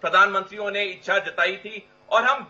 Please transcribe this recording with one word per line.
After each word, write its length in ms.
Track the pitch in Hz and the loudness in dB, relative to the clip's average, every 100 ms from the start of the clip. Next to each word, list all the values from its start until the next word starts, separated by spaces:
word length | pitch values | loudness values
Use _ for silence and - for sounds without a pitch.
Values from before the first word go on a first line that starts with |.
प्रधानमंत्रियों 680 | 170 185 202 196 190 208 202 | 2 4 4 2 -6 -8 -6
ने 140 | 202 | -4
इच्छा 340 | 202 185 - 196 | -4 -6 -2 -2
जताई 380 | 196 - 175 190 | -2 -2 -2 -2
थी 320 | 208 214 - _ - | -12 -16 -18 _ 0
और 140 | 220 | 2
हम 200 | 247 277 | 2 -2